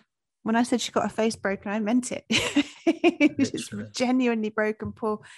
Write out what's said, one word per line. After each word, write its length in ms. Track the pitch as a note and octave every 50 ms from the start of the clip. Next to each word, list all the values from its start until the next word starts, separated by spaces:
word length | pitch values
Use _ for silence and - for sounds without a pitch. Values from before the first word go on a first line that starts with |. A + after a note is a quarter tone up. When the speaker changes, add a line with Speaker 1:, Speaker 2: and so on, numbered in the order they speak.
| - _ _ _ _ _ _ _
Speaker 1:
When 140 | _ A3 A3+
I 80 | A#3 A#3+
said 160 | - B3 A3+
she 100 | - -
got 140 | - A#3 -
her 40 | G#3
face 280 | - - A3 A3+ A3
broken, 340 | - - G3 G3 G3 - G#3
I 80 | G3+ A3+
meant 320 | G#3+ G3+ A#3 B3+ B3 -
it. 120 | - - - -
<laughs> 400 | A3+ - - - - D4 - - - - -
It 540 | E4+ - - - F4 E4+ - D4 C#4+ D4 -
was 140 | C4+ -
Speaker 2:
Literally. 360 | - B3 - - A3 G#3 G#3+ - -
Speaker 1:
genuinely 560 | - B3+ A#3+ B3+ C4 B3+ A#3+ A#3 A3 G#3+ G#3+
broken, 400 | G#3+ A3 G#3+ G#3+ G#3+ - G#3+ G#3
poor. 300 | G3+ - A#3 G#3+ G#3+ G#3+ - - -